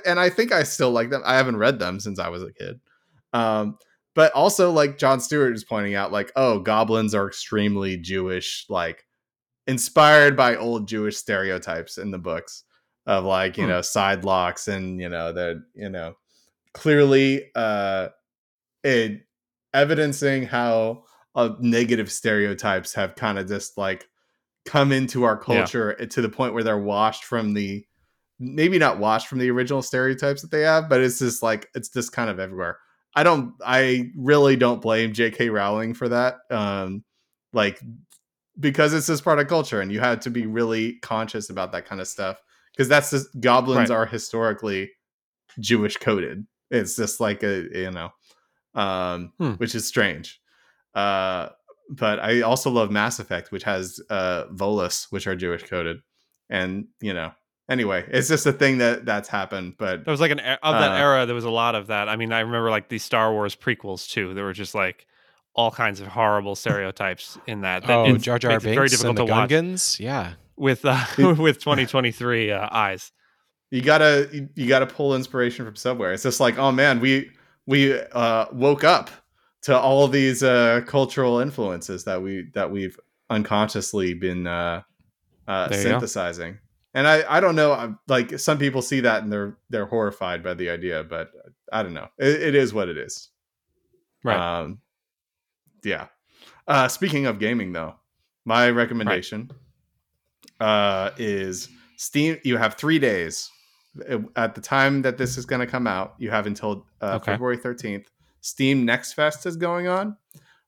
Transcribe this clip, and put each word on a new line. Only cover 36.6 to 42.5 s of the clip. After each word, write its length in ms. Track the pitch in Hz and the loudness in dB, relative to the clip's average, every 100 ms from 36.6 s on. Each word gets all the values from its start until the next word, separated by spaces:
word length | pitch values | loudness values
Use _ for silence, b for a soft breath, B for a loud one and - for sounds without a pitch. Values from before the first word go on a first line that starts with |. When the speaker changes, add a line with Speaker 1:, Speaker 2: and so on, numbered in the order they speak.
| 104 98 95 98 - _ _ _ _ | -2 -4 -6 -8 -14 _ _ _ _
Speaker 1:
like, 280 | 117 101 98 123 117 _ _ _ _ _ - | -2 -2 -2 -14 -20 _ _ _ _ _ -4
because 340 | 143 143 151 | -2 4 4
it's 140 | 156 143 | 2 0
just 160 | 151 | -2
part 160 | 175 147 | 2 2
of 80 | 143 | 2
culture, 340 | 165 143 110 | 0 0 -2
and 100 | 95 | -2
you 80 | 104 | 0
have 180 | 123 117 | 0 0
to 100 | 123 | -2
be 140 | 120 110 | -4 -4
really 480 | 110 113 113 113 120 | -2 0 0 -2 -6
conscious 480 | - 110 110 110 101 | -6 -6 -4 -8 -8
about 220 | 98 92 | -8 -6
that 120 | 90 - | -8 -10
kind 140 | 98 | -12
of 60 | 90 | -10
stuff, 340 | - 95 98 _ | -8 -8 -8 _